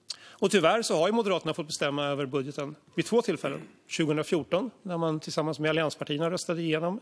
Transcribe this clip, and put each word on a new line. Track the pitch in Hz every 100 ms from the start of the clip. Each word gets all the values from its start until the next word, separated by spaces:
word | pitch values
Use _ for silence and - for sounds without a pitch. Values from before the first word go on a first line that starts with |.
| - - - -
Och | 196
tyvärr | 196 160 220
så | 226 165
har | 175
ju |
Moderaterna | 233 202 170 156
fått | 151 151
bestämma | - 147 143 143
över | 139 139
budgeten | 139 135 143 143 151 _ -
vid | 160
två | 233
tillfällen. | 233 151 139 143 - - -
Tjugohundrafjorton, | - 156 156 143 175 135 175 254 -
när | 190 170
man | 165 156
tillsammans | 170 165 156 143
med | 151
allianspartierna | 156 156 - - 147 165
röstade | 180 - 165
igenom | 165 156 170 208